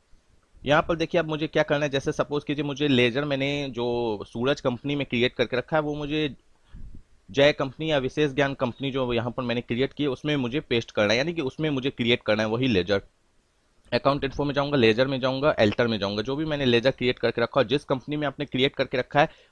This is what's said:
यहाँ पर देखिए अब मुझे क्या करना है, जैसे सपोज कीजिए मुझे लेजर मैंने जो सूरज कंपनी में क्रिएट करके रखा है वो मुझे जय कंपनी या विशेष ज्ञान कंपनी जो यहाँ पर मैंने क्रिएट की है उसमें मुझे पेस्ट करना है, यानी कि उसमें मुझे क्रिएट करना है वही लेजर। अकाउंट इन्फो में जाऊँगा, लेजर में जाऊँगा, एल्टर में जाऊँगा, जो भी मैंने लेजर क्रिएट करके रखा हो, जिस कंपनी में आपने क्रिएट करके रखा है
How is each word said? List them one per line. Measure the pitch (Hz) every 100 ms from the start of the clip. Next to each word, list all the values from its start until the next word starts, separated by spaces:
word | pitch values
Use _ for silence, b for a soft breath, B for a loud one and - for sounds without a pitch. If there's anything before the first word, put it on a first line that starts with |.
| _ - _ _ _ -
यहाँ | 123 147
पर | 170 170
देखिए | 165 170
अब | 160
मुझे | 156 156
क्या | 156
करना | 151 147 147
है, |
जैसे | 135 156
सपोज | 151 135 147
कीजिए | - 143 143
मुझे | 135 147
लेजर | 127 123 120 147
मैंने | 139 139 143 139
जो | 120 120 120 117 104 -
सूरज | 117 123 143
कंपनी | 135 123 143 143
में | 135
क्रिएट | 120 123 -
करके | 120 123
रखा | - 156
है |
वो | 147 147
मुझे | 147 151 151 117 _ _ b b - - - _ -
जय | 98 143
कंपनी | 147 139 123 160
या | 147
विशेष | 127 - 151
ज्ञान | 131 139 135
कंपनी | 127 - 139
जो | 131 127
यहाँ | 117 120
पर | 117
मैंने | 123 120
क्रिएट | - 120 135
की | -
है | 143
उसमें | 127 147 147
मुझे | 123 135
पेस्ट | - 120 -
करना | - 104
है, | 117
यानी | 151
कि | 170
उसमें | 131 - 156
मुझे | 135 131
क्रिएट | - 117 120
करना | - 107
है | 110
वही | 113 131
लेजर। | 98 90 98 - _ _ _ _ _ _ _ _
अकाउंट | 120 139 139
इन्फो | 139 -
में | 143
जाऊँगा, | 139 143 143
लेजर | 113 110 131
में | 135
जाऊँगा, | 131 135 147 -
एल्टर | 107 101 120
में | 110
जाऊँगा, | 98 104
जो | 110 139
भी | 156
मैंने | 147 131
लेजर | 120 123
क्रिएट | - 123 -
करके | 117 117
रखा | 117 139
हो, | 110
जिस | 143 -
कंपनी | 135 - 147
में | 147
आपने | 135 143
क्रिएट | 127 135 -
करके | 127 131
रखा | - 143
है | 160 b b